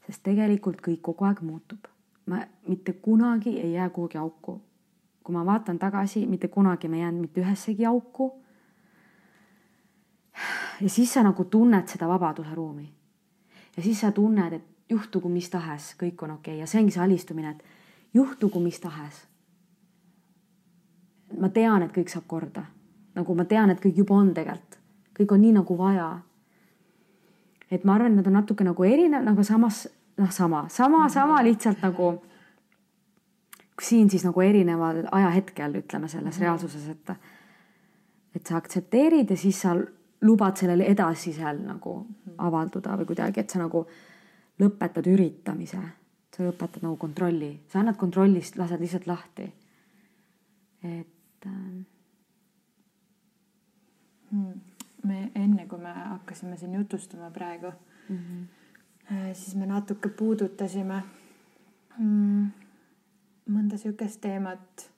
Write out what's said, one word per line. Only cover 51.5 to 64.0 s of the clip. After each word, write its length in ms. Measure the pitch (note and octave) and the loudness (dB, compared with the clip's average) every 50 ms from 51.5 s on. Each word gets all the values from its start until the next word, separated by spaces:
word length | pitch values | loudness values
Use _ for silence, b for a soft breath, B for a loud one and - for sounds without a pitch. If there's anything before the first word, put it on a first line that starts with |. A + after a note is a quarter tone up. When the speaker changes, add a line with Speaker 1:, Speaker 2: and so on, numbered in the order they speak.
| F#3+ G3 F#3+ F#3+ F3+ F#3 F#3+ _ _ _ _ _ _ _ _ _ _ _ _ _ _ _ _ _ _ _ _ _ _ _ _ _ _ _ _ _ _ _ _ _ _ _ _ _ _ _ _ _ _ _ _ _ _ _ _ _ | -12 -12 -12 -12 -14 -14 -16 _ _ _ _ _ _ _ _ _ _ _ _ _ _ _ _ _ _ _ _ _ _ _ _ _ _ _ _ _ _ _ _ _ _ _ _ _ _ _ _ _ _ _ _ _ _ _ _ _
Speaker 2:
Hmm. 300 | G#3 G3+ G3 F#3 F3+ - - _ _ _ - _ _ _ - | -4 -4 -4 -6 -10 -16 -20 _ _ _ -20 _ _ _ -6
Me 260 | G3 G3 F#3+ G3 A3 - | -6 -6 -6 -8 -8 -6
enne, 320 | G#3 G3 G3+ G#3 F#3+ F3 - | -2 2 2 2 0 0 -10
kui 80 | - E3+ | -16 -16
me 120 | F3 F3 F3 | -14 -14 -16
hakkasime 640 | F3 F3 F3+ F#3 F#3 - - F#3+ - - F3+ F3+ E3 | -14 -14 -12 -14 -14 -16 -18 -18 -16 -14 -14 -14 -14
siin 160 | E3+ F3+ F#3 | -12 -10 -6
jutustama 560 | G3 G#3 G#3 - F#3 - - - E3+ E3+ E3+ | -6 -6 -6 -8 -12 -12 -14 -20 -20 -20 -18
praegu, 400 | E3 F3+ F#3 F3 E3+ E3+ E3+ F3+ F3+ F3+ _ b b b b b | -16 -14 -14 -14 -14 -14 -14 -16 -16 -18 _ b b b b b
Speaker 1:
Mhm. 340 | G3 F3+ F3 F3 F3+ F3 F3+ F3 b b b b b b b _ _ _ _ _ G#3 | -12 -12 -10 -12 -14 -14 -14 -16 b b b b b b b _ _ _ _ _ -10
Speaker 2:
äh, 200 | G3 F#3+ F#3+ F#3 | -8 -8 -10 -12
siis 200 | - - F#3+ F#3 | -14 -16 -10 -8
me 100 | G3 F#3+ | -8 -6
natuke 420 | F#3+ G3 G3+ G3+ - G3+ G3+ - G#3 | -4 -4 -6 -6 -6 -10 -8 -8 -10
puudutasime, 960 | G#3 - G#3+ A3 A3 G#3 G#3 F#3 F#3+ - G3+ F#3+ F3+ G3 G3 F#3+ F#3+ G3 F#3+ b b b b b b b b b b b b b b _ _ _ _ A#3+ | -6 -4 -2 -2 0 0 -2 -6 -6 -8 -10 -8 -6 -6 -8 -6 -6 -8 -10 b b b b b b b b b b b b b b _ _ _ _ -4
mm, 520 | A3+ G#3+ G#3 G#3 G#3 G3+ G3+ G3+ G3+ G3+ G3+ b b b b b b b b b b _ _ _ _ _ _ _ _ - | -2 0 2 2 2 2 2 0 0 -2 -6 b b b b b b b b b b _ _ _ _ _ _ _ _ -4
mõnda 280 | G#3 G#3+ G#3+ G#3 G#3 G#3 | -2 0 0 -2 -4 -4
sükest 420 | - G#3+ G#3 G#3 | -8 -8 -8 -8